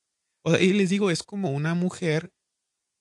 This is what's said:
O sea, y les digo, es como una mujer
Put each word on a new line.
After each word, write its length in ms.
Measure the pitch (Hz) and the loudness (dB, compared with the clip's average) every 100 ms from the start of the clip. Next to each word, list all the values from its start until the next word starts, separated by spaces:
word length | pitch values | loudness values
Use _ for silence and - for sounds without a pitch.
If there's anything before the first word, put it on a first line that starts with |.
| _ _ _ _ | _ _ _ _
O 80 | 160 | 0
sea, 100 | 165 | 4
y 120 | 185 | 4
les 180 | 202 185 | 4 2
digo, 200 | 202 202 | 2 0
es 120 | 160 | -2
como 280 | - 202 185 | -6 -6 -4
una 240 | 139 160 | -2 -2
mujer 580 | 170 180 - 170 156 175 _ _ _ _ _ _ _ | -2 -4 -4 -2 -2 -4 _ _ _ _ _ _ _